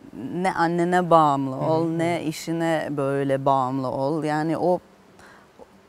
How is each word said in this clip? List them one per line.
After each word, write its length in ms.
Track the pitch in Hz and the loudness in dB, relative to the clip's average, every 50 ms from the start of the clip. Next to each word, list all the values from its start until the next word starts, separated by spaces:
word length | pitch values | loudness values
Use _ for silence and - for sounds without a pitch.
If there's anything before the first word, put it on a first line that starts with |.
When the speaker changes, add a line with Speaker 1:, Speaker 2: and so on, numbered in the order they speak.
| - - - 90 123 135 - | -20 -18 -14 -12 -10 -8 -4
Speaker 1:
Ne 200 | 175 185 185 - | -2 -2 -2 0
annene 560 | - 170 165 175 175 170 180 180 180 180 165 | 0 0 0 0 0 0 2 2 0 4 6
bağımlı 460 | 170 160 156 147 139 139 135 135 131 | 6 6 6 6 4 2 0 -2 -4
ol, 280 | 139 147 160 160 160 170 | -2 0 0 0 0 0
Speaker 2:
Hı 40 | 165 | 0
hı, 60 | 165 | -2
hı. 40 | 165 | 0
Speaker 1:
ne 240 | 165 170 175 156 - | 0 -2 -2 -2 -4
işine 640 | 156 160 - - 165 165 165 165 165 160 151 82 - | -6 -6 -6 -6 -6 -4 -2 0 0 0 0 -2 -4
böyle 540 | 147 143 135 135 139 139 139 139 135 135 135 | -4 -2 -2 0 0 0 0 0 0 0 2
bağımlı 440 | 139 135 135 127 127 135 135 131 127 | 2 2 2 0 -2 -2 -4 -4 -4
ol. 360 | - 135 135 139 165 156 147 | -4 -2 -2 -2 -2 -2 -2
Yani 340 | 151 151 151 156 165 151 - | -2 -2 -2 0 -2 -2 0
o 220 | 135 180 180 170 - - - - - - - - - - - - - - _ - - - - - - | 0 0 0 0 -4 -10 -20 -20 -20 -20 -20 -20 -20 -20 -20 -20 -20 -20 _ -20 -20 -20 -20 -20 -20